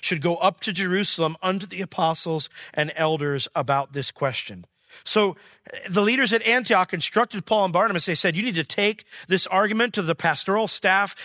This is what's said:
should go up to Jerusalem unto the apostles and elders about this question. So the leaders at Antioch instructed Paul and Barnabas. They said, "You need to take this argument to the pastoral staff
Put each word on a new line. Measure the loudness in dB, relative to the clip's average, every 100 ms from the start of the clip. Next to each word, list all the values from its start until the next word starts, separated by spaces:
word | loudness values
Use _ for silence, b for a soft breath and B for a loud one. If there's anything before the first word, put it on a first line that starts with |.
should | -4 0
go | 0 2
up | 2 0
to | -6
Jerusalem | -4 -2 0 0 0 -2 0
unto | -2 -2
the | -6 -10
apostles | -8 -2 0 0 -2 -4 -6 B B
and | -4 -4 0
elders | 0 2 0 -2 -2
about | -4 0 0 0
this | -6 -8
question. | -4 -4 -4 -10 -14 -18 B B B
So | -2 2 2 -2 B B -18 -16 -2
the | 2
leaders | 4 4 2
at | 2
Antioch | 2 0 4 2 2
instructed | -2 0 2 2 -2 0
Paul | 2
and | 2
Barnabas. | 2 2 0
They | -2
said, | 0 0 0
"You |
need | -2 -2
to |
take | -4 0 0 0 B B B
this | 0 2
argument | 2 2 2 0
to | 0
the | -2
pastoral | 0 0 0 0 0 0
staff | 0 2 2 0 -6